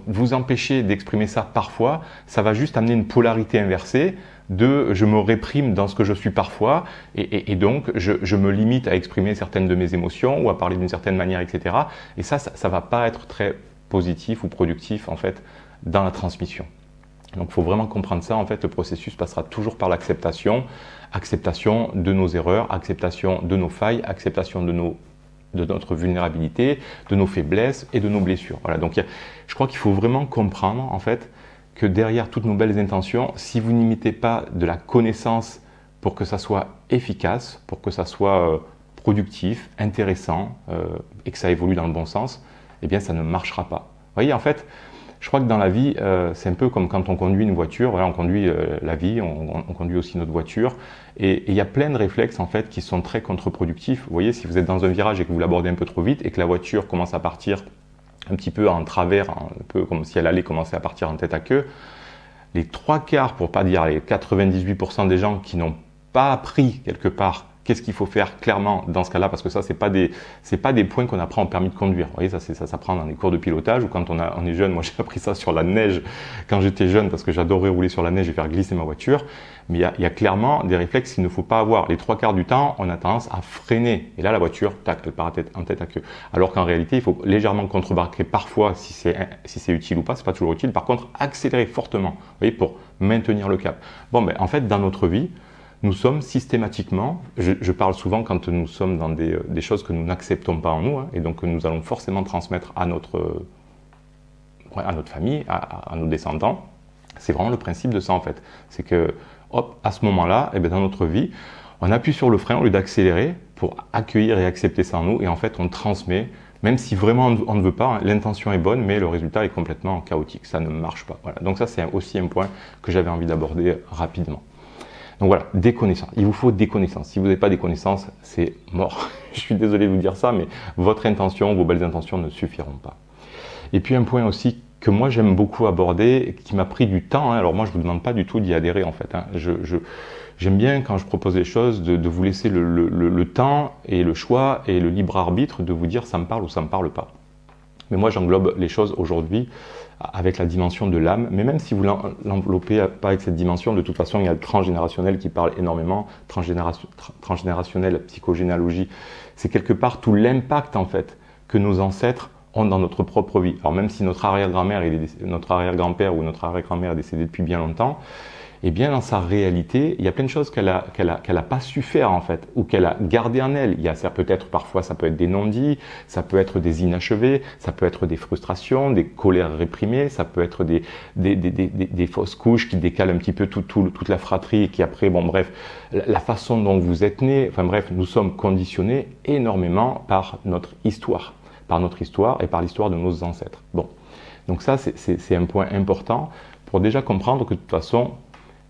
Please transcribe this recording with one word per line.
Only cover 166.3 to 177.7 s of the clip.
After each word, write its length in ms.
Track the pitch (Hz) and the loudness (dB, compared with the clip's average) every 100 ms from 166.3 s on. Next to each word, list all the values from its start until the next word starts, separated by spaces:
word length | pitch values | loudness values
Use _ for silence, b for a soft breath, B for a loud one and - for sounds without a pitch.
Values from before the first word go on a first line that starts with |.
| 80 | -4
arrière-grand-mère 480 | 85 87 - 87 90 | -4 -4 -4 -2 -2
est 40 | 82 | -4
décédé 280 | 76 80 | -4 -4
depuis 200 | 82 - | -4 -4
bien 140 | 82 87 | -2 -2
longtemps, 420 | 80 80 123 147 B B B B B B 92 | -2 0 -2 -2 B B B B B B -2
eh 40 | |
bien 200 | 82 143 | 2 2
dans 120 | 135 | 0
sa 180 | 123 101 | 0 -2
réalité, 760 | 87 101 95 87 - 127 156 - | 2 2 2 0 0 0 0 0
il 80 | 95 | -2
y 20 | |
a 40 | |
plein 120 | - | 0
de 60 | 131 | -2
choses 200 | 156 143 | -2 -2
qu'elle 200 | - 95 | 0 2
a, 160 | 92 - | 2 -2
qu'elle 160 | - 87 | -2 0
a, 60 | 82 | 0
qu'elle 200 | - 87 | 0 0
a 60 | |
pas 180 | 80 131 | 0 -4
su 220 | - - | -4 -6
faire 280 | - 160 120 | 0 2 4
en 120 | 90 | 2
fait, 260 | - 82 - | 0 -6 -4
ou 100 | - | -4
qu'elle 220 | 101 98 85 | 0 4 4
a 100 | 80 | 2
gardé 440 | 95 117 113 127 | 2 2 2 0
en 120 | 131 | 0
elle. 200 | 143 123 87 | 2 0 0
Il 60 | |
y 60 | 80 | -2
a 60 | |
ça 140 | 80 92 | -2 -4
peut-être, 380 | - 92 92 - | -2 0 0 0
parfois 360 | 85 - 95 | -4 -2 -4
ça 120 | 90 | -4
peut 100 | 85 | -2
être 120 | 82 80 | 0 2
des 100 | 87 | 2
non-dits, 520 | 95 104 110 143 139 B B B | 2 0 0 0 0 B B B
ça 160 | - | -8
peut 160 | - 95 | 0 2
être 220 | 95 98 | 2 2
des 220 | 85 80 | 0 2
inachevés, 600 | 90 87 - 104 127 135 B B | 2 0 0 2 4 2 B B
ça 140 | - | -8